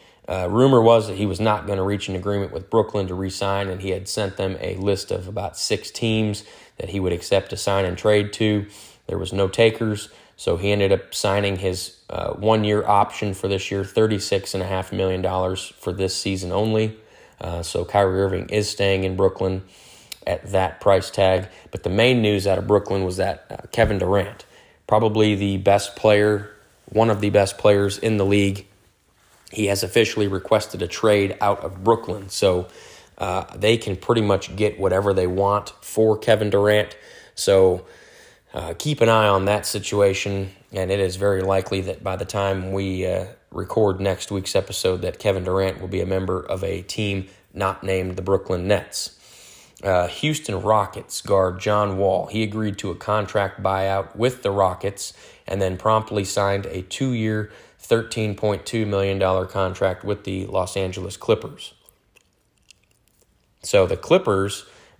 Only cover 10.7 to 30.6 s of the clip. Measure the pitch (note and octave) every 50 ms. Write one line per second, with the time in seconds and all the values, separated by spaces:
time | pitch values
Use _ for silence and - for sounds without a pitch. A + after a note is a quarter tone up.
10.7 | G#2 G2+ G2+ F#2+ G2 F#2 - - - - - G#2 G2 G2+ G#2 G2+ G2 F2+ F#2+ F#2+
11.7 | F2+ F2+ - - - _ _ - - - - - - - G2 G#2+ A2+ A2 G#2+ G#2
12.7 | G#2 G#2 - - G#2 G2+ G#2 - - - - G#2 F#2+ - - G2 G2 F#2+ - -
13.7 | G2 G2 G2 G2 - - A2 A2 A2 G2 - - - F#2+ - - - F#2+ F#2 F#2
14.7 | G2 F#2+ F#2 - - F#2+ F#2+ F#2+ F#2 F#2 F#2 F#2 F#2 F#2 F#2 F#2 F#2+ F#2 - -
15.7 | - - - - F2+ F#2+ F#2+ F2+ - - - G2+ F#2+ F#2 F#2+ F2+ F2+ G2 G#2+ A2
16.7 | A2 A2 A2 G#2+ G#2+ - - - - - - - _ - - F2+ E2+ F2 E2+ -
17.7 | - F2 F2+ - - G2+ G2+ F#2+ F#2 F#2+ G2 G2 F#2+ F#2 F#2+ - - G#2+ G#2 -
18.7 | - - G2+ G2 G2 F#2+ F#2+ F#2+ F#2 F#2 G2 F#2+ - - F#2+ F#2+ F#2 F#2+ F#2+ -
19.7 | - - - - - - - - - - - - - E2+ - F2+ G2 F#2+ F#2 F2
20.7 | - - - G#2 G2 F#2+ F#2 - - - G2 F#2+ F#2+ F#2 F#2+ - - - - -
21.7 | - - - F2 F#2 G#2 A2+ B2+ B2+ B2 A2 G#2+ G#2 G2 F#2+ G2 F#2+ F#2 - G2
22.7 | G#2 G#2 G2 - - G2 F#2+ F#2 F#2 F#2 F#2 G2 F#2 - - - - - - -
23.7 | - - A2+ G#2+ G#2+ G2 F#2 F2+ F#2+ G2+ F2+ - - - - _ _ - - _
24.7 | _ _ _ - G#2+ G#2+ A#2 A2 G#2 A2 G#2+ G#2+ G#2+ G2 G2+ G2+ G2 F#2+ F#2+ G2
25.7 | G2 G2+ - - - - - A2 G#2 G#2 G#2 G#2+ G#2+ G2+ G2 - - - _ _
26.7 | _ _ _ - - A2 A2+ A2+ G#2+ G#2 G#2 G#2 G2 G#2 G2 G2 - - - G#2+
27.7 | G#2 G2+ G2+ G2+ F#2+ - - A2+ A2 G#2 G2 G2 G2+ G#2 G2+ G2 G2 G2+ - _
28.7 | _ _ _ _ _ _ _ _ _ _ _ _ _ _ _ - - - G#2+ G2
29.7 | G2+ G2 - F#2+ - A#2 A2+ G2+ - A2 G#2+ G2+ G2 F#2+ - - A2+ G#2+